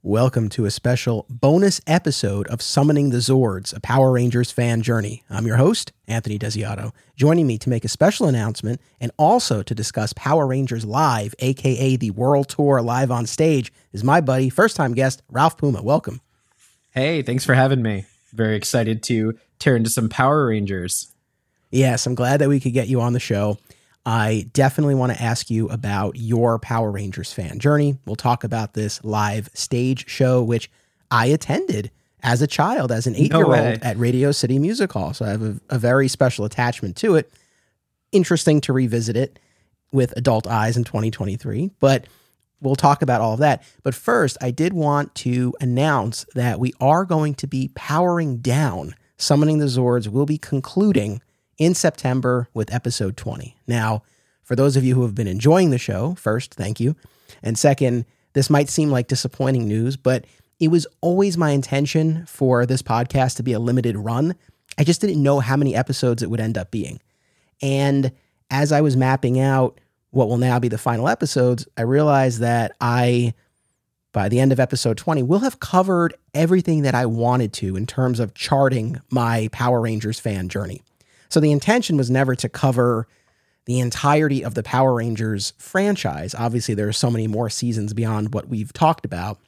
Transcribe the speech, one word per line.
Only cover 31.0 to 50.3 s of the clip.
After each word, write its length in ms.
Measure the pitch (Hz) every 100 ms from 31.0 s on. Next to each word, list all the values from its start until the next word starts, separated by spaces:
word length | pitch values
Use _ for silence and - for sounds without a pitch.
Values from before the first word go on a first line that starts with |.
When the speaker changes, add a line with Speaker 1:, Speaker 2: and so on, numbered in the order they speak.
| _
Speaker 1:
I 160 | 120 120
attended 640 | 156 - - 381 104 107 _ _ _
as 180 | 127 120
a 60 | 147
child, 440 | - 160 240 131
as 140 | 113 123
an 80 |
Speaker 2:
No 60 | 120
Speaker 1:
eight-year-old 300 | 151 165 151
Speaker 2:
way. 260 | 120 117 113
Speaker 1:
at 140 | 120 104
Radio 340 | 120 127 139
City 260 | 143 120 135
Music 340 | 160 233 190
Hall. 220 | - 85
So 120 | - 107
I 40 |
have 140 | 104
a, 160 | 110 104 _
a 80 | 131
very 300 | 117 131 135
special 380 | - 131 - 107
attachment 500 | - 120 120 101 87
to 180 | 226
it. 180 | 165 147 _ _ _ _ _ _ _ _
Interesting 480 | 196 175 170 - 151
to 120 | -
revisit 420 | 131 127 117 110 117
it 220 | 135 _ _ _ _ _ _
with 260 | 135 123 -
adult 300 | 120 110 104
eyes 300 | 113 110 117
in 60 |
twenty 280 | 117 - 110
twenty-three, 580 | 110 98 101 123 107 185 _
but 280 | 139 131 - _ _ _ _ _
we'll 160 | 139 135
talk 280 | 147 147
about 180 | 131 120
all 120 | 113
of 60 | 110
that. 200 | 147 120 _ _
But 100 | -
first, 420 | 131 - 240 139 -
I 80 | 127
did 240 | 123 165
want 400 | 190 147 143 143
to 400 | - 127 123 123 -
announce 640 | 127 123 151 139 107 113 -
that 260 | 127 123 95
we 140 | 127 -
are 240 | 131 160 190
going 300 | 165 151 139
to 100 | 143
be 240 | 131 135 -
powering 600 | - 151 180 170 156 123
down 580 | 123 127 147 90 73 - _ _
Summoning 420 | - 147 151 151
the 60 | 147
Zords. 420 | 127 123 123 107
We'll 180 | 113
be 140 | 139